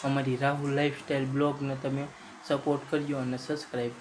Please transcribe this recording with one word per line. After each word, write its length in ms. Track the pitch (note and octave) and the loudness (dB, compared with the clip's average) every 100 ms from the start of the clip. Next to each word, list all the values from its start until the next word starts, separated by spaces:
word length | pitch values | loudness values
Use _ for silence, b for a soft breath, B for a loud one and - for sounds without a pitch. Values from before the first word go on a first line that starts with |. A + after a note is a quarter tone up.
અમારી 320 | C#3 C#3 C3+ B2 | 2 2 2 2
રાહુલ 380 | C#3 C#3+ C#3+ | 2 2 2
લાઇફસ્ટાઇલ 520 | C#3 D3 C#3 - C#3 C3+ | 4 2 0 -2 0 2
બ્લોગને 500 | C#3 D3 C#3 C#3 C3 | 2 2 2 -2 -2
તમે 300 | C#3 C3+ C#3+ B B - - | -2 -2 -4 B B -10 -2
સપોર્ટ 420 | C#3 D3 C#3+ - | 0 2 0 0
કરજો 280 | D3+ C#3+ C#3 | 0 0 0
અને 200 | B2+ B2+ | 0 -2
સબસ્ક્રાઇબ 540 | - D3+ - B2 A#2+ A#2+ | -2 -4 -4 -4 -4 -4